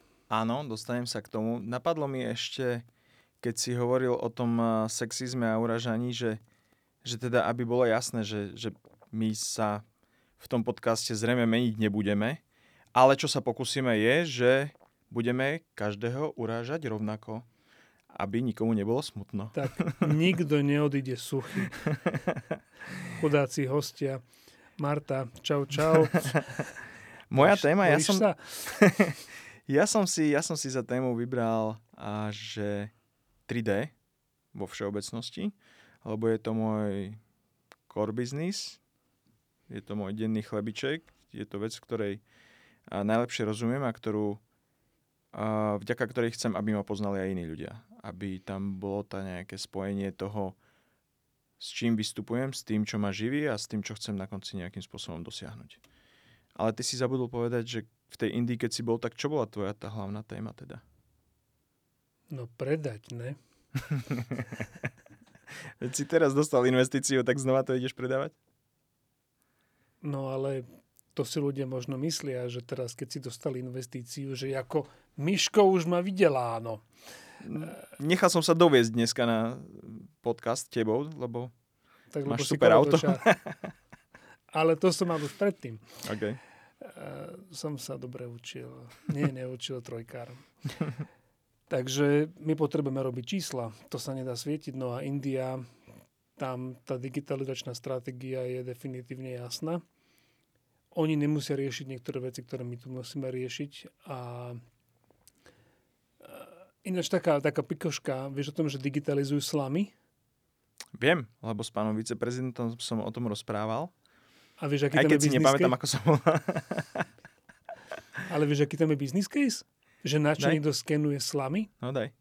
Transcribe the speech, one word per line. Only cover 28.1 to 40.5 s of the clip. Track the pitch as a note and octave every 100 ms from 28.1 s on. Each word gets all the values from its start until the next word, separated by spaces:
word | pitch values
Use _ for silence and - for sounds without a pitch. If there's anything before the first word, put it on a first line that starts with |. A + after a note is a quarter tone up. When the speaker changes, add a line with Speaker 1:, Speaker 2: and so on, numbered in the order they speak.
| F#3+
Speaker 2:
sa? | G#3+ D#3+ - - - - G3 - F3+
Speaker 1:
<laughs> | - - - - - - C#3
ja | G#3
som | A3
si, | F#3 - D3+
ja | C#3+
som | - D#3
si | C3+
za | B2+
tému | A#2 B2 B2+
vybral, | A#2 A#2+ B2 A2+ A2+ A2 A2 _
a | - G#2+ G#2+ G#2+
že | G#2 A2 A2 G#2 G2+ G#2 - _ _ _ _ -
tri | A#2+
D | A2 G2 D3 - _ _ _ _ _
vo | G#2 F#2+
všeobecnosti, | - G2+ G#2 - A#2 - - G3+ - _ - - _
lebo | G#2+ A2 A2+
je | A2
to | A2+
môj | A2+ A2 G#2+ G#2 G2 F#2+ A2 _ _ _ _ _ - _
core | - G#2+
business, | A2+ B2 C#3 F3 G3+ - - _ _ _ _ _ _ _ _ _
je | A2+
to | - G#2
môj | G2
denný | G#2+ A2 A2
chlebiček, | G#2